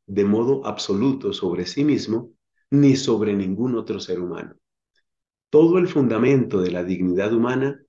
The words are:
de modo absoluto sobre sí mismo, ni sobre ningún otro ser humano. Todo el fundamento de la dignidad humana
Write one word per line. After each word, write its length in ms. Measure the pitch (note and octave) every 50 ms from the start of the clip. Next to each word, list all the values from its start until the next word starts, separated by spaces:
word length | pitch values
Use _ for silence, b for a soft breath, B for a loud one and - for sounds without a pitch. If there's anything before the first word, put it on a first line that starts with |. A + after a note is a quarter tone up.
| _
de 180 | - G2 G#2 G2+
modo 400 | G2+ G#2 A2+ A#2 C3 C#3 C3+ -
absoluto 680 | G#2+ G#2 - - - G2 G2+ B2 C3+ C3+ - - G2+
sobre 340 | F#2 - G2+ F2 E2+ F2+ F2+
sí 180 | - - C#3+ C#3+
mismo, 460 | D3+ C3 G2+ - G#2+ A2 A#2+ - - _ _ _ _ _ _ _ -
ni 260 | C#3 C#3+ C#3+ C#3 B2+
sobre 380 | - - B2+ A2+ G2+ G#2+ G#2 G2+
ningún 400 | G2 F#2+ F#2 F#2+ G2+ B2 B2+ A#2+
otro 240 | A2 G#2 - G#2 F#2+
ser 200 | F#2 - F2+ F2+
humano. 340 | F2+ F2+ E2+ D#2+ E2 - - _ _ _ _ _ _ _ _ _ _ _ _ _ _ _ _ _ _ -
Todo 280 | - D3+ E3 E3 F3 F#3
el 100 | F3 E3
fundamento 720 | - D3 C3 A#2 A2+ G#2+ B2 C3+ C#3 B2+ A2 - G#2 F#2+
de 100 | F2+ F2+
la 140 | F2 F2+ F2+
dignidad 480 | F#2 F#2 F2 F#2 F2+ F2 F#2+ G2 G#2+ A#2
humana 460 | A2+ A#2 B2 B2+ C3 C3+ C#3+ C#3 - _